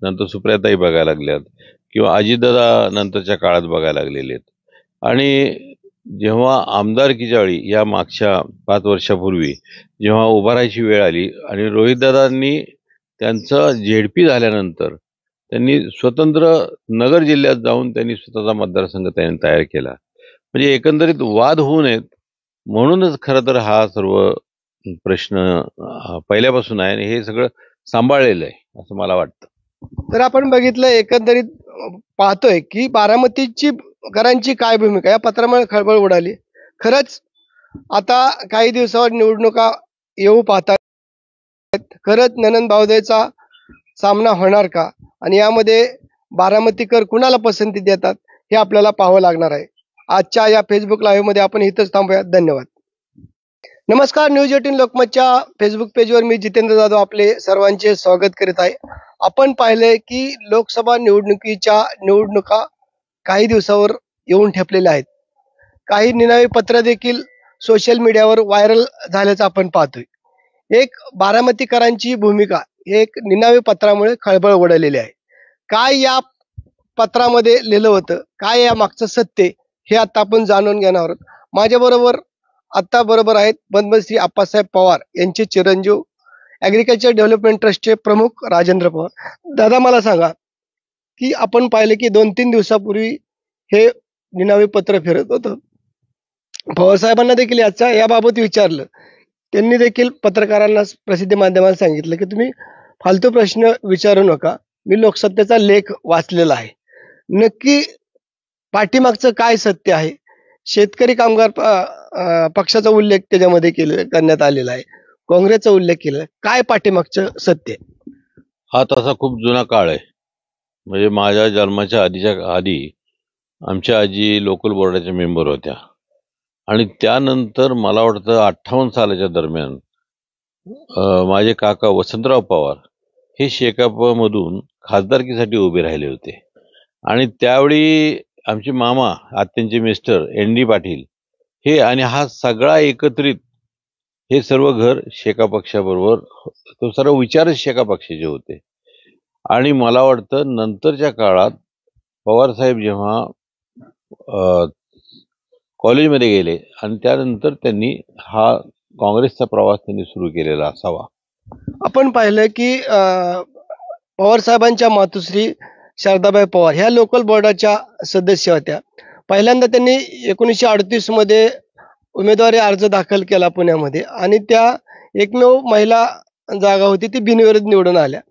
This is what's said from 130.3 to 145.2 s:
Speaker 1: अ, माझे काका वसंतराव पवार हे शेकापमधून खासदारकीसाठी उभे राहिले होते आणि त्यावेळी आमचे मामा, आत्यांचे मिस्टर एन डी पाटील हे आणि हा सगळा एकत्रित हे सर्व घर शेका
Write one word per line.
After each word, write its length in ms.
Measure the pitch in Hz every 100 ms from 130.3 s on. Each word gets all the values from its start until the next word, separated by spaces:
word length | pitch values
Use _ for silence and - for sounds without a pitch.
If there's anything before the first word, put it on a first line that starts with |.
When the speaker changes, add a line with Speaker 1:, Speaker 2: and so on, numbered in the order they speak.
| _ _ _ 180 262 -
Speaker 1:
अ, 340 | - 98 92
माझे 300 | 92 98 107
काका 340 | 110 104 104 107
वसंतराव 540 | 98 90 110 127 131
पवार 360 | 92 87 71 69 _ _ _ _ _ -
हे 100 | 139
शेकापमधून 1080 | - 123 104 123 110 120 117 110 104 82 95 - _
खासदारकीसाठी 760 | - 104 95 131 127 117 113 110
उभे 240 | 92 87
राहिले 260 | 82 78 71
होते 420 | 64 - - _ _ _ _ _ _
आणि 240 | - 113 127 -
त्यावेळी 800 | 123 131 143 151 156 156 151 - - _ -
आमचे 240 | 107 110
मामा, 440 | 127 120 131 120 87 - 98
आत्यांचे 420 | 101 - 113 113
मिस्टर 500 | 113 101 - 98 76
एन 260 | 110 104 117
डी 80 |
पाटील 400 | 123 104 90 76 65 _ _ _ _ _ 147
हे 140 | 151
आणि 220 | 117 131
हा 260 | 127 135 143
सगळा 520 | - 123 113 139 156
एकत्रित 560 | 147 123 147 123 143 123 _ _ _ _ _ _ _ _ -
हे 100 | 135
सर्व 300 | - 135 139
घर 280 | 120 117 131 -
शेका 340 | -